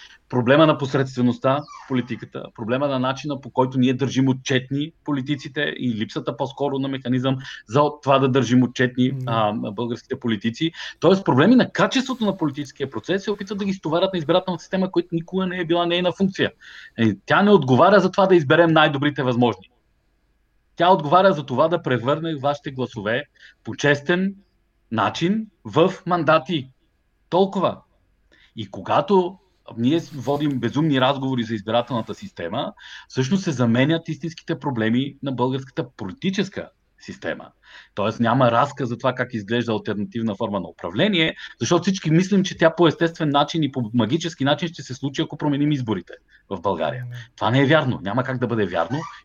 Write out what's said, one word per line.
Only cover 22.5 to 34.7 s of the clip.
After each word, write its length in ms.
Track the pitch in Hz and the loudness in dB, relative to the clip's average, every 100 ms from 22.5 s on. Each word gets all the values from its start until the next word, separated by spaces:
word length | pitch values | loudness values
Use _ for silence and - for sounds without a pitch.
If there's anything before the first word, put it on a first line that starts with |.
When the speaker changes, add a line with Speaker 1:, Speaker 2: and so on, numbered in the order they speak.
| 143 151 | -4 -6
Speaker 1:
гласове 520 | 131 120 117 101 123 147 _ - _ | -8 -8 -6 -4 -4 -6 _ -20 _
по 100 | - | -14
честен 600 | 107 147 139 135 180 190 196 _ _ _ _ - | -2 2 2 2 -2 -2 -6 _ _ _ _ -8
начин 540 | 110 104 - 170 220 220 _ | -2 -2 0 -2 -2 -4 _
в 280 | 110 120 175 - 170 | -4 2 2 0 -4
мандати. 640 | 175 151 160 160 165 131 _ _ _ _ _ - | -2 2 2 2 -6 -6 _ _ _ _ _ -4
Толкова. 500 | 175 196 196 147 - _ _ _ _ _ _ _ - | 0 0 0 -2 -4 _ _ _ _ _ _ _ -14
И 140 | 107 | -12
когато 680 | - - 123 - 190 180 - _ _ - 110 | -12 -2 0 2 2 0 -6 _ _ -18 -4
ние 220 | 120 165 165 | 0 0 -4
водим 460 | 147 120 139 147 131 | -10 -4 -2 -2 -2
безумни 400 | 117 110 160 135 | -2 0 0 2
разговори 420 | 127 139 135 127 | 2 0 -2 -4
за 120 | 107 | -4
избирателната 600 | 110 101 117 120 123 107 | -6 -2 -2 -2 -6 -6
система, 580 | 95 98 - 85 123 160 - - - - | -12 -14 -12 -8 -6 -8 -12 -20 -20 -12
всъщност 360 | - 131 196 | -4 0 0
се 60 | 185 | -2
заменят 560 | 127 120 117 143 165 165 | 0 2 2 2 0 -2
истинските 500 | 147 165 - - 160 | -8 -8 -12 -8 -6
проблеми 580 | 147 | -4